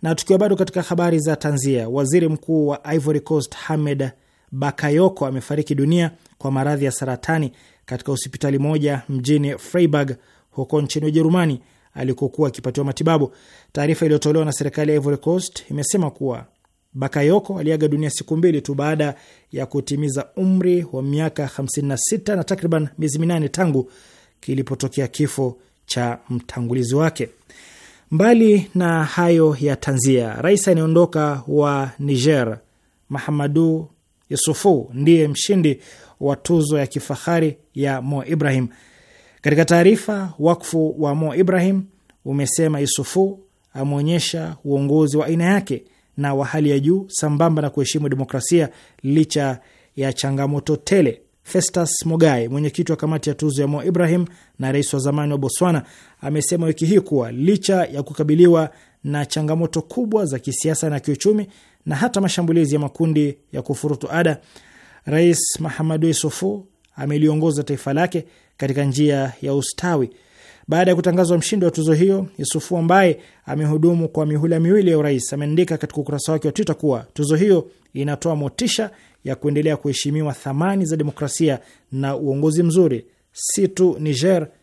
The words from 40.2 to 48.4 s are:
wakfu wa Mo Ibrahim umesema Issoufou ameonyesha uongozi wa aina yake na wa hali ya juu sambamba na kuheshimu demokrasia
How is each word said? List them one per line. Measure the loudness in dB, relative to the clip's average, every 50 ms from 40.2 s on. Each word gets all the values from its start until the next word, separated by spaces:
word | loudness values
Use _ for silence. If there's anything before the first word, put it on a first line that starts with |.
| -6 -8 -8 -2
wakfu | 0 0 0 0 -2 -6 -2 0 0 0 -2 -2 -2
wa | -2 0
Mo | -2 -2 -2 0
Ibrahim | 0 2 2 2 2 2 2 0 0 -2 -6 _ _ _ _ -20 _ _
umesema | -6 -2 -2 -2 -2 0 0 0 0 0 0
Issoufou | -2 -2 -2 -4 -4 -4 0 0 0 0 0 -8 -16 _ _ _ _ _ _
ameonyesha | -6 -4 -4 -2 -2 0 0 0 0 0 -2 -4 -6 -8 -8 -12 -10 _
uongozi | -2 -2 0 0 2 2 4 2 4 2 0
wa | 0
aina | 0 0 0 2
yake | 2 2 2 0 -2 -6 -6 -8 _ _ _ _ _ _ -4
na | -2 -2 0
wa | -2 -2
hali | -2 -2 0 2 2
ya | 2 2
juu | 2 2 2 2 0 -4
sambamba | -8 -4 -2 0 0 2 2 2 2 2
na | 0 -2
kuheshimu | -2 -2 -2 0 -2 -2 -2 -2
demokrasia | -2 -2 -4 -4 -4 -6